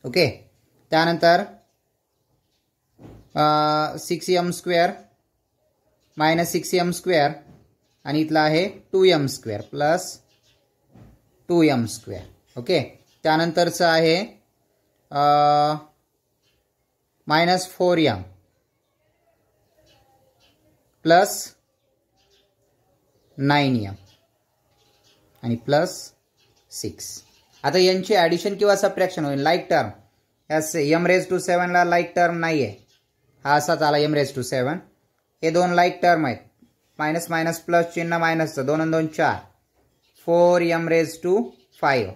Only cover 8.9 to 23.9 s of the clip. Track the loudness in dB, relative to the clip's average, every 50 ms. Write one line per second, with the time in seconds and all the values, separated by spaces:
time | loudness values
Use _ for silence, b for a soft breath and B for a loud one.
8.9 | 0 4 4 4 4 4 0 -2 -6 -8 -8 -8 -8 -8 -10 _ -6 -2 0 0
9.9 | 0 0 -2 -10 -16 -20 _ _ _ _ _ _ _ _ _ _ _ _ _ _
10.9 | _ -20 -20 -20 -20 _ _ _ _ _ _ 0 2 4 4 4 4 2 0 -2
11.9 | -6 -14 -14 -14 -14 -14 -14 -18 -20 _ _ _ _ -12 -4 -2 -2 -2 -2 -4
12.9 | -14 _ _ _ _ _ -2 0 2 2 0 0 0 0 0 0 0 0 0 2
13.9 | 2 4 2 2 2 0 -2 -8 -14 _ _ _ _ _ _ _ _ _ _ _
14.9 | _ _ _ _ -2 0 2 4 4 4 4 4 4 2 2 0 -2 -6 -10 _
15.9 | _ _ _ _ _ _ _ _ _ _ _ _ _ _ _ _ _ _ _ _
16.9 | _ _ _ _ _ _ _ -2 0 0 2 2 0 -2 -2 -8 -6 -2 0 0
17.9 | 2 2 2 0 0 -2 -10 -16 -20 _ _ _ _ _ _ _ _ _ _ _
18.9 | _ _ _ _ _ _ _ _ _ _ _ _ _ _ _ _ _ _ _ _
19.9 | _ _ _ _ _ _ _ _ _ _ _ _ _ _ _ _ _ _ _ _
20.9 | _ _ _ 4 6 6 6 2 -2 -10 -10 -14 _ _ _ _ _ _ _ _
21.9 | _ _ _ _ _ _ _ _ _ _ _ _ _ _ _ _ _ _ _ _
22.9 | _ _ _ _ _ _ _ _ _ -4 0 0 2 2 2 0 -2 -2 -4 -8